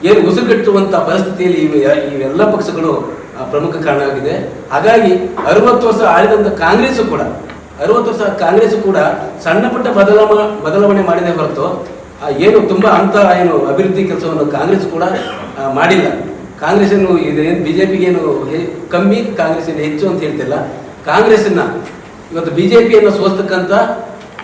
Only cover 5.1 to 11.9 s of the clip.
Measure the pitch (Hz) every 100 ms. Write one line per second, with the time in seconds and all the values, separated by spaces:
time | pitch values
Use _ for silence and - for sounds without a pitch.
5.1 | 185 - - 143 - 240 240 233 202 202
6.1 | 170 214 214 202 180 165 220 254 240 190
7.1 | 151 147 - - - - - 165 240 -
8.1 | 202 202 - 170 202 220 208 196 185 -
9.1 | - - - 165 180 240 247 247 208 196
10.1 | 208 214 208 208 208 - 196 202 196 175
11.1 | 175 170 160 143 - - - -